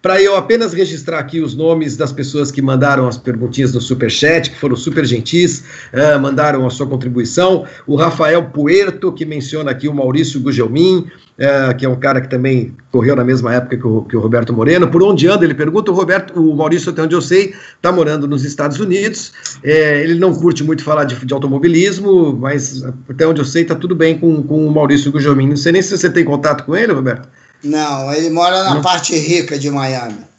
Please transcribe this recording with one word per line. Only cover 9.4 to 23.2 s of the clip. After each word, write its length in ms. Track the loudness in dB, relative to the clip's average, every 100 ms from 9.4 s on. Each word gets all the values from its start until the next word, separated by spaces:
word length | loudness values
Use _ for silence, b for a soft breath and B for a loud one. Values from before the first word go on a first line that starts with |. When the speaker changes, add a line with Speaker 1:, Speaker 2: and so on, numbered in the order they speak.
| -6 -6 -4
Speaker 1:
aqui 180 | -4 -4
o 60 |
Maurício 460 | -2 0 0 -2 -2
Gugelmin, 680 | -2 0 0 2 4 2 -2 B B -2
é, 360 | 0 2 0 0
que 100 | -2
é 40 |
um 100 | 0
cara 200 | 0 0
que 80 | 0
também 460 | -2 2 0 -2 -10 _
correu 240 | 2 2 2
na 80 |
mesma 300 | 2 2 2
época 220 | -2 -2 -4
que 80 | 0
o, 160 | -2
que 120 | 0 -2
o 40 |
Roberto 340 | 0 0 0
Moreno. 340 | 0 2 4 4
Por 120 | 4
onde 240 | 4 4 4
anda? 160 | 4
Ele 120 | 2 2
pergunta. 360 | 0 0 0
O 40 | 0
Roberto, 360 | 2 0 -2 0
o 160 | 2 2
Maurício, 360 | 0 0 -2
até 100 | -4
onde 140 | 0 0
eu 80 |
sei, 320 | 2 2 2 B B B
tá 100 | 0
morando 360 | 2 0 0 -2
nos 180 | -2 -4
Estados 340 | -4 -4 -2
Unidos. 540 | -2 0 -2 -6 -14 B B B
É, 400 | 2 4 4 2
ele 100 | 2 2
não 120 | 2 2
curte 280 | 2 2
muito 200 | -2 -2
falar 220 | 0 0 0
de, 100 | -4 -6
de 80 |
automobilismo, 1040 | -4 -2 2 4 4 2 0 2 4 4 0
mas 460 | -2 -4 -4 -8 -10 -12 -14
até 160 | 0